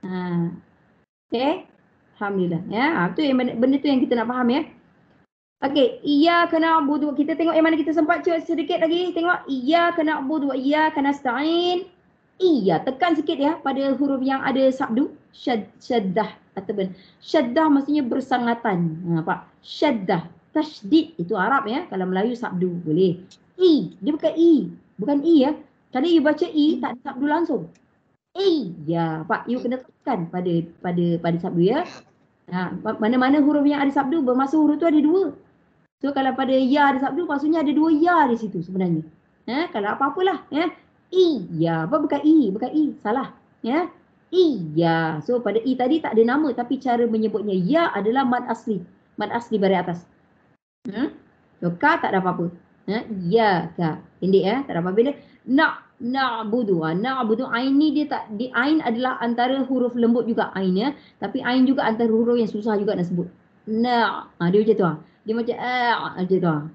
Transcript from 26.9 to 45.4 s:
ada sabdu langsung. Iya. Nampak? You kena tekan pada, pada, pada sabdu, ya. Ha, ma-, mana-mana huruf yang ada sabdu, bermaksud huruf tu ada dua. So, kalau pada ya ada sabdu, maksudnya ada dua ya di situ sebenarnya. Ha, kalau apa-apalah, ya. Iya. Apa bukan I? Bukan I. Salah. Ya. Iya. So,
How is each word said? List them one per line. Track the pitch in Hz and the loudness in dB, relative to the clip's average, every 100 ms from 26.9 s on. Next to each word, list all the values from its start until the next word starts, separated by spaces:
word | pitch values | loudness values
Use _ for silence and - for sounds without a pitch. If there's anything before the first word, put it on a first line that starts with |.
ada | 240 | -8
sabdu | 285 247 285 | -12 -4 -2
langsung. | 302 330 247 165 _ _ _ _ _ _ | 0 0 -2 -6 _ _ _ _ _ _
Iya. | 339 392 330 202 170 151 165 165 160 | -2 0 2 -2 -10 -4 -2 -2 -4
Nampak? | 160 220 - | -4 -4 -2
You | 247 | -4
kena | 247 247 | -4 -6
tekan | - _ - 226 170 | -10 _ -4 -4 -4
pada, | 180 180 165 165 - | -4 -2 -2 -2 -8
pada, | - 175 175 165 | -6 -2 0 0
pada | 170 165 | -2 -2
sabdu, | 175 170 | -2 2
ya. | 175 269 359 - - _ _ _ - | 2 2 -4 -12 -20 _ _ _ -10
Ha, | 180 180 185 | -6 -6 -6
ma-, | 214 220 | -6 -2
mana-mana | 214 254 254 294 | 0 2 2 4
huruf | 285 294 285 | 4 4 2
yang | 285 | 2
ada | 285 | 0
sabdu, | 277 262 330 | 0 0 0
bermaksud | 254 247 269 311 | 0 2 2 2
huruf | 302 294 | 2 2
tu | 339 | 2
ada | 302 | 4
dua. | 294 359 349 - - _ _ _ _ _ | 4 2 0 -6 -20 _ _ _ _ _
So, | 269 | -4
kalau | 277 269 | 0 -2
pada | 254 262 | 0 0
ya | 262 262 285 285 | 2 4 4 4
ada | 269 | 2
sabdu, | 262 269 339 | 0 -2 -2
maksudnya | 285 302 330 | -2 0 0
ada | 294 | 2
dua | 294 320 | 2 4
ya | 302 330 349 277 | 4 4 4 2
di | 226 | 0
situ | 220 180 | -4 -8
sebenarnya. | 170 185 185 160 156 _ _ _ - | -6 -4 0 -2 -4 _ _ _ -8
Ha, | 254 339 | -4 -4
kalau | 240 202 220 | -4 -4 -2
apa-apalah, | 277 - 370 359 - | -2 0 0 -2 -4
ya. | 277 330 - _ _ _ | -2 -2 -4 _ _ _
Iya. | 359 359 277 170 165 165 165 160 | 2 2 2 -4 -2 0 0 0
Apa | 302 | 0
bukan | 294 285 | 0 0
I? | 294 320 226 | 4 6 4
Bukan | 196 - | 0 -2
I. | 302 294 226 | 0 0 -2
Salah. | 208 247 226 - _ _ | -4 -4 -4 -12 _ _
Ya. | 220 285 349 - _ _ _ | -4 -2 -2 -8 _ _ _
Iya. | 359 349 233 160 151 170 165 160 156 | 2 2 2 -4 0 2 2 0 -4
So, | 151 247 | -2 -2